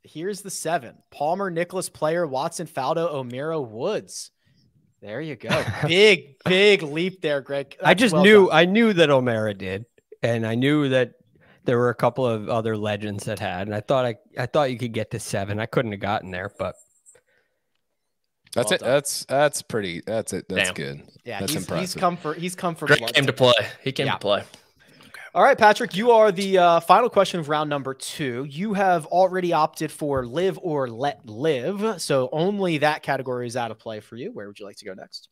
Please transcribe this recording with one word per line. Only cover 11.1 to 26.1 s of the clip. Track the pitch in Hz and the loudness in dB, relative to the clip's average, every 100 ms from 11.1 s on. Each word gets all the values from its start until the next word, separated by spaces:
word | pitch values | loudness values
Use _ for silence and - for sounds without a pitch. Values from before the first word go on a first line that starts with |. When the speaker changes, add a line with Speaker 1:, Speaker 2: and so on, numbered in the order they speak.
| _ _ _ _ _ - | _ _ _ _ _ 0
Speaker 2:
there | 120 | 2
were | 123 | 2
a | 117 | 2
couple | 123 117 127 | 0 2 -2
of | 113 104 | -2 -2
other | 110 110 107 | -2 -2 -2
legends | 104 104 104 101 - | -4 -4 -6 -8 -8
that | 104 | -6
had, | 104 90 104 | -6 -6 -6
and | 107 | -6
I | |
thought | - 135 123 | -2 0 0
I, | 113 _ - | -4 _ -8
I | 123 | -2
thought | 160 139 | 0 0
you | 120 | -2
could | 123 | -6
get | 110 107 | -6 -6
to | 117 | -8
seven. | - 107 98 104 | -6 -6 -4 -6
I | 113 | -2
couldn't | 156 120 | -2 -2
have | 98 | -4
gotten | 101 107 92 | -4 -4 -6
there, | 90 98 - | -10 -10 -8
but | 90 - _ _ _ _ _ _ _ _ _ _ _ _ _ _ _ _ _ - | -8 -8 _ _ _ _ _ _ _ _ _ _ _ _ _ _ _ _ _ -4
Speaker 3:
That's | 107 | -2
Speaker 1:
Well | 180 | 0
Speaker 3:
it. | |
Speaker 1:
done. | 107 | 2
Speaker 3:
That's, | 139 - - - | 0 0 -10 -2
that's | 131 147 - | 2 2 0
pretty. | - 113 98 85 - | -6 -6 -4 -8 -6
That's | 110 101 | -6 -4
it. | 92 - | -8 -4
That's | 95 92 | -2 -2
Speaker 4:
Damn. | |
Speaker 3:
good. | 90 69 71 - _ | -2 -8 -10 -16 _
Speaker 1:
Yeah, | 117 101 | -12 -8
Speaker 3:
That's | - | -6
Speaker 1:
he's, | 165 | -6
Speaker 3:
impressive. | 180 175 | -6 -6
Speaker 1:
he's | 180 160 | -6 -2
come | 180 175 | -4 -2
for, | 156 | -8
he's | 160 180 180 | -6 -8 -6
come | 180 | -8
for | 165 143 | -6 2
Speaker 4:
Great | 147 | 2
Speaker 1:
blood | 113 | 4
Speaker 4:
came | 151 135 | 0 0
to | |
Speaker 1:
today. | 123 127 | 2 4
Speaker 4:
play. | 117 101 - | 4 0 -8
He | 135 | -8
came | 135 117 | -4 -4
Speaker 1:
Yeah. | |
Speaker 4:
to | 95 | -2
play. | 101 98 - - _ _ _ _ - - - - | 0 -2 -2 -20 _ _ _ _ -20 -20 -6 2
Speaker 1:
All | |
right, | 233 262 | 4 6
Patrick, | 220 208 240 175 | 6 4 -2 0
you | |
are | 240 | 4